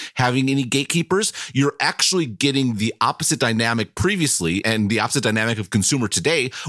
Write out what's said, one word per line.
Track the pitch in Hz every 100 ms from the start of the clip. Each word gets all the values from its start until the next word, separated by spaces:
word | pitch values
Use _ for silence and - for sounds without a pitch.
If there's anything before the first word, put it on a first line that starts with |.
| -
having | - 123 127 131
any | 139
gatekeepers, | 123 139 139 175 - 185 220 - -
you're | 131 139 -
actually | 147 - - 185
getting | 147 101 139 135 127 107
the | 113 -
opposite | 117 - - 160
dynamic | 123 110 117 117 104
previously | - 180 202 143 - 85 92
and | 113 110 101
the | 110
opposite | 113 -
dynamic | 113 110 113 110
of | 101
consumer | 107 92 143 110
today, | - 110 165 123 -